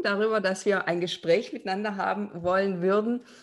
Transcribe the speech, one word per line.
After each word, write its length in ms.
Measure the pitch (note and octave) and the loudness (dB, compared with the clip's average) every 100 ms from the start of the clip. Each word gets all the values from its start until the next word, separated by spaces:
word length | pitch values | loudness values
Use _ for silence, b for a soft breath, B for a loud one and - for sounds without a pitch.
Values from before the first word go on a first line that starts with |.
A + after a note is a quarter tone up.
darüber, 380 | A3 G3+ A3 A3 | -2 0 2 2
dass 260 | F#3+ F#3+ G3+ | 0 0 0
wir 220 | F#3+ - | 0 0
ein 120 | F3 | -2
Gespräch 520 | F3 - E3+ F#3 A#3 | -2 -2 2 2 2
miteinander 440 | C#4 G3 F#3+ G#3+ G3 | -8 -6 -4 -4 -2
haben 460 | F#3+ G3 G#3 E3+ | -2 -2 -4 -4
wollen 380 | F3 F#3+ G3 F3+ | 0 2 2 0
würden. 440 | F#3 G3+ A3 B3 - B | 2 2 2 -2 -6 B